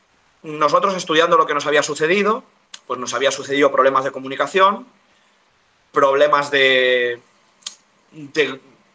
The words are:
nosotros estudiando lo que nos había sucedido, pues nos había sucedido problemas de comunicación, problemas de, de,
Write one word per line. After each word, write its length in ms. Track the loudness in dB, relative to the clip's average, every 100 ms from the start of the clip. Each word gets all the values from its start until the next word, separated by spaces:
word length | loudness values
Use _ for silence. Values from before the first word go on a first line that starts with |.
| _ _ _ _
nosotros 520 | -14 -2 0 2 0
estudiando 420 | -4 -2 0 2 2
lo 80 |
que 80 | 2
nos 120 | -2
había 180 | 0 0
sucedido, 600 | -2 -4 -2 0 0 -2 -8 _ _ -20 -10
pues 120 | -10
nos 140 | -6
había 180 | -2 -2
sucedido 400 | -4 -6 0 2
problemas 340 | 2 2 0
de 60 | -4
comunicación, 760 | -10 -12 -6 -4 2 2 0 -12 _ _ _ _ _ _ _ _ _ _
problemas 580 | 0 2 4 2 2 0
de, 720 | 2 4 4 2 2 0 -6 _ _ _ _ -20 -20 _ _ _
de, 480 | -20 -8 -2 -2 -4 _ _ _